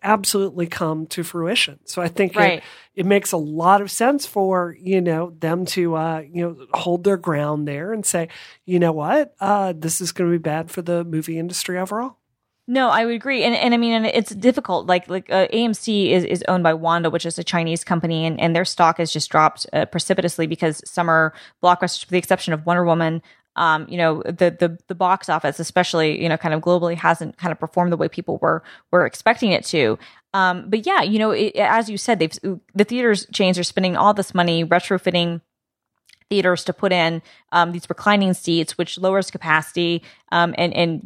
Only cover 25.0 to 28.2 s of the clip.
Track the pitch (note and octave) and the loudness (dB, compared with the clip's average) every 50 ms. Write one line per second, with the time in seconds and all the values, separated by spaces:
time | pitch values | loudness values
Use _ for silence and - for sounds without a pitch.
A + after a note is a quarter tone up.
25 | F#3+ F3+ F#3+ F#3+ - - D#3 D#3+ - C#3+ C3+ - E3 - - F#3 F3+ - - E3 | 2 2 2 0 0 -2 -2 0 0 -2 -4 -4 -8 -2 0 0 0 2 2 0
26 | D#3+ D3+ - - D#3+ E3 D#3 D#3+ - E3 D3+ D#3+ D#3+ F3 F3 F3 E3+ E3+ E3+ E3 | 2 0 0 -2 -2 -2 -2 -2 -2 -2 -4 -2 0 2 2 2 0 -2 -4 0
27 | - E3 E3+ - E3 D3+ - - F3 F3 D#3 - D#3+ E3 - F3+ F3 F3+ E3+ D3+ | 0 0 0 0 -4 -10 -10 -6 -6 -6 -4 -4 -8 -4 -2 -2 0 0 0 0
28 | D#3 D#3+ - - | -2 -4 -4 -8